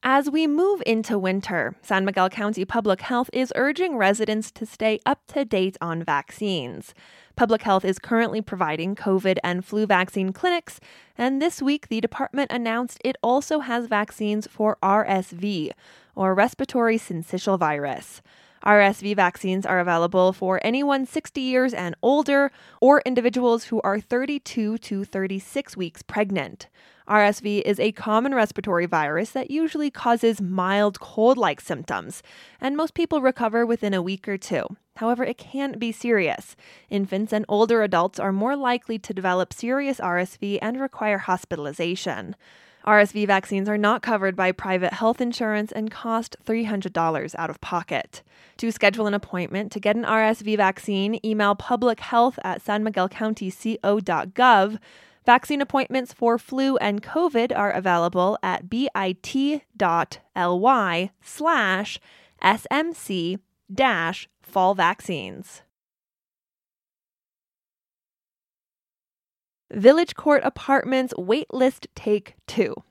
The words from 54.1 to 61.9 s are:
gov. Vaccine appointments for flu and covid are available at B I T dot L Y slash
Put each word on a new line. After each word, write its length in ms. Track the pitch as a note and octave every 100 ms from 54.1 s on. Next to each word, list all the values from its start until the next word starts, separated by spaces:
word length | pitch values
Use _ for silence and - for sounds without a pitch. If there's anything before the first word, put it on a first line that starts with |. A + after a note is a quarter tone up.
| D#3+ F3+
gov. 500 | - B3+ A3 F#3+ G#3+ - - - _ -
Vaccine 340 | B3 - D4
appointments 540 | C#4 C4+ C4+ C4 B3
for 240 | - A#3 A#3
flu 400 | - C4 C4+ C4
and 240 | G#3 G3+
covid 500 | - D#4 F4 B3+ A#3+ -
are 140 | G3+
available 640 | - F#3+ F3 E3+ F3+ F#3 G#3+
at 260 | F#3+ F3+ F3+
B 180 | A3+ C4+
I 240 | - F#3+ F#3
T 400 | - C4+ C#4 D4+ _ -
dot 440 | F#3 E3+ - - _ -
L 240 | F3 F3+
Y 520 | A3+ C4 G3 E3+ F#3+ _
slash 800 | - - D4+ D#4 G3+ F#3 G#3